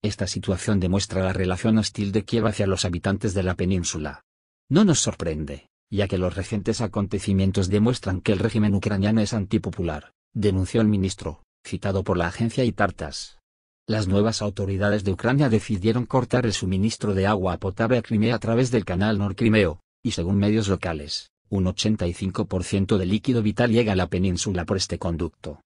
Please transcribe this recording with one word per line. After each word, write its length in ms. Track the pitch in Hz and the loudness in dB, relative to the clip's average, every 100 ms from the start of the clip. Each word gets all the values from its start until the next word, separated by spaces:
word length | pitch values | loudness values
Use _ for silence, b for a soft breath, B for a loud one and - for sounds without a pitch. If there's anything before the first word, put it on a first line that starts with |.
Esta 240 | 107 - 92 | -4 -4 -4
situación 520 | - - 90 - 101 | -4 -2 -2 0 0
demuestra 440 | 87 98 - 92 | 2 0 0 -2
la 100 | 92 | 0
relación 460 | 92 90 90 110 110 | 0 -2 0 2 2
hostil 320 | 104 - 101 | 0 -4 -2
de 120 | 101 | -2
Kiev 220 | 101 117 104 | 0 0 0
hacia 220 | 104 101 | 0 0
los 180 | 92 95 | 0 -2
habitantes 480 | 87 101 98 107 | -2 -2 0 0
de 80 | 95 | 0
la 140 | 92 90 | -2 0
península. 680 | 92 95 85 85 76 71 _ _ _ _ _ | 0 0 -2 -6 -8 -10 _ _ _ _ _
No 160 | 143 208 | 4 4
nos 140 | 139 | 4
sorprende, 680 | - - 85 78 73 71 _ _ _ | 0 -2 -4 -4 -6 -10 _ _ _
ya 180 | 101 98 | -2 0
que 120 | 95 | 0
los 160 | 90 85 | 0 -2
recientes 460 | 92 110 98 107 | -4 -4 -2 -2
acontecimientos 880 | 110 104 98 101 - 95 95 95 92 | -2 -2 -2 -2 0 2 2 2 2
demuestran 540 | 104 110 127 - 92 | 4 2 2 -2 -4
que 120 | - | 0
el 60 | 98 | 2
régimen 360 | 107 113 107 98 | 2 2 2 2
ucraniano 460 | 107 101 101 110 | 0 0 2 2
es 120 | 104 | 2
antipopular, 800 | 113 98 110 98 - 85 73 - _ _ | -2 0 -2 -2 -4 -4 -4 -10 _ _
denunció 480 | - 101 95 92 117 | -2 0 2 0 2
el 60 | 107 | 2
ministro, 560 | 104 95 - - - _ _ | 2 0 -4 -10 -12 _ _
citado 400 | - 92 101 95 | -12 -6 -2 -2
por 120 | - 87 | 0 0
la 120 | 85 | 0
agencia 360 | - 117 123 | -2 -2 0
Itartas. 760 | 123 - 101 - 76 - - - _ _ _ _ - | -2 2 0 0 -10 -10 -14 -18 _ _ _ _ -4
Las 220 | 110 98 | -2 2
nuevas 340 | 98 107 110 | 2 2 0
autoridades 600 | 104 101 98 98 101 104 | -4 -4 -4 0 0 0
de 80 | 98 | 0
Ucrania 380 | 92 113 139 143 | -2 0 2 4
decidieron 560 | 110 - 104 104 113 120 | 2 0 -2 0 0 0
cortar 400 | 135 123 131 117 | -2 0 0 0
el 80 | |
suministro 600 | 95 92 95 107 - 104 | -2 -2 0 0 0 -2
de 140 | 95 98 | 0 2
agua 300 | 104 92 87 | 2 0 -2
potable 400 | 95 - 113 123 | -6 -2 0 0
a 40 | |
Crimea 340 | - 110 110 117 | 2 0 2 0
a 40 | |
través 320 | 104 113 127 | 0 2 2
del 140 | 120 98 | 0 0
canal 320 | 90 104 104 | 0 2 2
Nord 180 | 101 95 | -2 0
Crimeo, 460 | 113 107 92 73 _ _ | 4 4 4 0 _ _
y 100 | 120 | -6
según 260 | 107 87 101 | -2 0 2
medios 320 | 101 110 98 | 4 2 2
locales, 600 | 92 90 78 73 - - _ _ | 0 -2 -6 -6 -10 -10 _ _
un 180 | 101 92 | 0 0
ochenta 400 | 90 110 107 87 | 0 0 0 0
y 60 | |
cinco 320 | 90 95 90 101 | -2 -4 -2 -2
por 180 | 95 | -2
ciento 340 | 90 98 95 104 | -2 0 2 2
del 120 | 92 | 2
líquido 320 | 104 - 117 | 0 0 0
vital 300 | 104 104 120 | 0 2 2
llega 200 | 113 110 | 4 4
a 60 | 95 | 2
la 100 | 90 | 0
península 560 | 92 92 90 - 90 | 0 0 0 -2 -4
por 140 | 82 98 | -2 -2
este 220 | - 87 | -2 -4
conducto. 600 | 92 82 82 _ 80 73 | -4 -4 -4 _ -14 -14